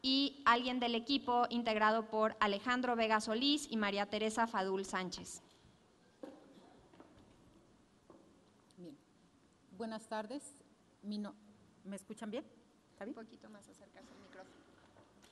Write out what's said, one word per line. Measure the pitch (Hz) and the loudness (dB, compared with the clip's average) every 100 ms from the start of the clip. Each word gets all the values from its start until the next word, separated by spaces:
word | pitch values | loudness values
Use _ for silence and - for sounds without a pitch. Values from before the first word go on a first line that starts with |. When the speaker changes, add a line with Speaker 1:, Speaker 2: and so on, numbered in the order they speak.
Speaker 1:
y | 262 269 277 - - | 4 4 4 2 4
alguien | 240 254 247 | 4 4 0
del | 240 226 | 2 0
equipo | 233 277 - 240 240 | 2 0 4 2 4
integrado | 240 233 214 214 226 220 | 0 0 4 4 4 0
por | 220 220 220 | 2 2 2
Alejandro | 208 202 254 247 247 233 | 0 2 0 0 2 2
Vega | 220 220 | 4 2
Solís | 220 220 277 294 - | 2 2 2 2 0
y | 226 | 0
María | 208 202 202 | 0 0 0
Teresa | 214 220 220 226 | 0 0 0 0
Fadul | 220 190 190 | 0 0 0
Sánchez. | 190 190 185 180 175 - - - - - _ _ - _ - - - - - - - - - - - - - - _ - _ _ _ - - - - _ _ - | -2 -4 -4 -6 -12 -14 -18 -20 -20 -20 _ _ -20 _ -18 -18 -20 -20 -20 -20 -20 -20 -20 -20 -20 -20 -20 -20 _ -20 _ _ _ -20 -20 -20 -20 _ _ -16
Speaker 2:
Bien. | 170 139 _ _ - _ _ _ _ 185 | -16 -16 _ _ -20 _ _ _ _ -10
Buenas | 226 220 220 | -8 -8 -6
tardes. | 220 208 277 - - - _ _ _ | -6 -4 -8 -10 -20 -20 _ _ _
Mi | 202 208 | -8 -6
no-, | 208 - - - - - | -6 -10 -20 -20 -20 -18
¿me | 190 | -12
escuchan | 196 - 214 214 | -12 -12 -12 -6
bien? | 226 220 - - _ _ | -8 -8 -20 -20 _ _
¿Está | - | -12
bien? | 202 254 | -10 -10
Speaker 1:
Un | |
poquito | 220 233 220 | -14 -18 -20
más | 208 196 | -20 -20
acercarse | 196 202 - - | -20 -20 -20 -20
al | - | -20
micrófono. | - 190 190 - - - - - - - - | -18 -18 -18 -20 -20 -20 -20 -20 -20 -20 -20